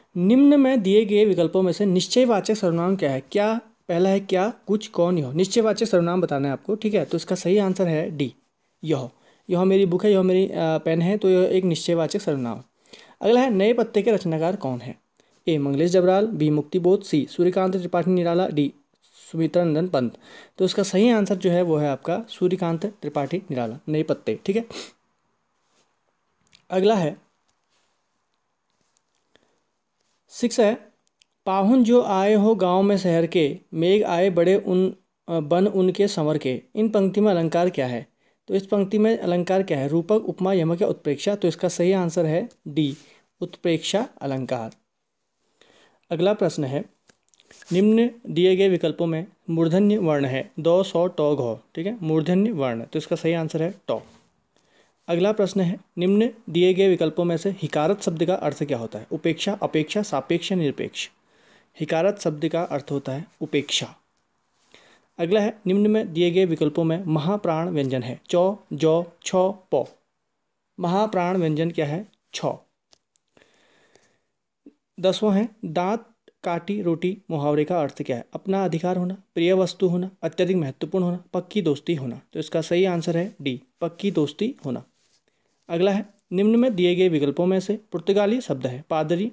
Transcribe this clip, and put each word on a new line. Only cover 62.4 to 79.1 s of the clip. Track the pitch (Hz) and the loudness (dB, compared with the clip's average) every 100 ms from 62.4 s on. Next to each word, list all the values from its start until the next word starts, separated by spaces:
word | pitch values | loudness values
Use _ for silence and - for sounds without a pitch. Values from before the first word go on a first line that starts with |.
| 156 | -4
का | 165 | -4
अर्थ | 175 143 - | -4 -6 -6
होता | 143 139 | -6 -6
है | 135 185 - | -8 -10 -12
उपेक्षा। | 151 147 139 - 123 - _ _ _ _ _ _ _ _ _ _ _ - | -4 -4 -2 -6 -8 -12 _ _ _ _ _ _ _ _ _ _ _ -6
अगला | 170 214 | 0 0
है, | 208 - 185 | 0 -2 -2
निम्न | 196 208 | 2 2
में | 214 220 | 2 -2
दिए | 160 175 | 0 2
गए | 175 190 | 2 2
विकल्पों | 160 151 151 | 0 0 0
में | 165 165 190 | 0 -2 -2
महाप्राण | 156 147 208 185 160 175 | -2 -2 -2 -2 -2 -2
व्यंजन | 160 135 131 | -2 -2 -4
है | 120 - - | -6 -10 -2
चौ, | 175 185 208 - | 0 0 -2 -8
जौ, | 147 156 160 175 - | -2 2 2 -2 -10
छौ, | - 185 185 | -4 0 0
पौ। | 196 _ 147 - - _ _ _ _ _ _ _ - | -2 _ -4 -4 -10 _ _ _ _ _ _ _ -8
महाप्राण | 175 185 214 190 175 190 | -2 0 0 0 0 0
व्यंजन | 165 151 165 | 0 0 -2
क्या | 165 147 | -2 -4
है? | 160 214 _ _ | -4 -10 _ _
छौ। | - 147 131 _ _ _ _ _ _ _ _ _ _ _ _ _ _ _ _ _ _ _ _ - - _ - | -8 -6 -8 _ _ _ _ _ _ _ _ _ _ _ _ _ _ _ _ _ _ _ _ -20 -20 _ -4
दसवां | 185 190 214 196 | -2 0 0 0
है, | 226 - 175 | -2 -6 -8
दांत | 160 180 233 226 _ _ _ | -4 -2 -4 -8 _ _ _
काटी | - 170 170 208 | -6 -6 -4 -4
रोटी | 175 165 180 190 - | -2 -2 -4 -6 -6
मुहावरे | 165 143 147 151 | -4 0 0 0
का | 180 | -2
अर्थ | 143 - | -2 -6
क्या | 143 120 | -6 -8
है? | - | -8
अपना | - - 196 185 | -10 -4 -2 -2
अधिकार | 160 180 175 | -2 -2 -2
होना, | 180 | -4